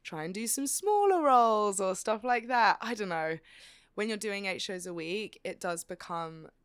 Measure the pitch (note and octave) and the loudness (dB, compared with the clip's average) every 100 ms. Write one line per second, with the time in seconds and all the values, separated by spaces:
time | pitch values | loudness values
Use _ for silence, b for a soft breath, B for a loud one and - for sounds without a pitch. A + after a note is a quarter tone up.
0 | - D#3+ D#3 F#3+ A3+ - C#4 - G4 G#4 | -10 -8 -6 -4 -4 -2 -2 -2 2 4
1 | G4+ F4+ D4 B3+ A#3 G#3+ G#3 F#3+ F#3+ F#3 | 6 4 8 8 8 4 2 0 -2 -2
2 | - G#3+ B3 A#3+ A#3 B3 G#3 - A3+ A#3 | -2 -2 0 -2 0 4 4 4 -2 -6
3 | G3 E3 D#3+ D#3+ B B B B B - | -4 -2 -4 -6 B B B B B -6
4 | A3 G#3+ G#3+ G3 G3 F3+ - F#3 F3+ E3+ | -4 -4 -4 -4 -4 -6 -6 -8 -8 -8
5 | D#3+ G3 G#3+ - - - F3+ E3+ - F3+ | -4 -6 -6 -10 -10 -6 -4 -4 -8 -14
6 | - E3+ E3 D#3+ D#3+ _ | -8 -6 -6 -12 -20 _